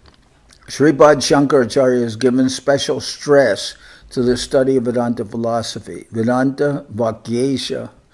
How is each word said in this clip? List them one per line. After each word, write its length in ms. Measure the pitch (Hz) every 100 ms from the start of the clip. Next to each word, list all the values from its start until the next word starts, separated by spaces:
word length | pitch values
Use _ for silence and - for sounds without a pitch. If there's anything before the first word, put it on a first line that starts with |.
| - _ _ _ _ _ -
Sripad 480 | - 151 139 151 139
Shankaracharya 880 | - 143 139 143 117 139 127 123
has 100 | 117
given 340 | 110 127 127 131
special 520 | 131 - 139 - 131
stress 760 | - - 147 143 123 98 - - - - -
to 120 | 135
the 140 | 123 123
study 400 | - 143 131 131
of 80 |
Vedanta 400 | 117 120 120 117
philosophy. 800 | 104 117 117 117 110 - - 85 -
Vedanta 760 | 113 113 127 135 135 147 139 -
Vakyesha, 960 | 104 113 107 - 120 135 127 - 127 117 - _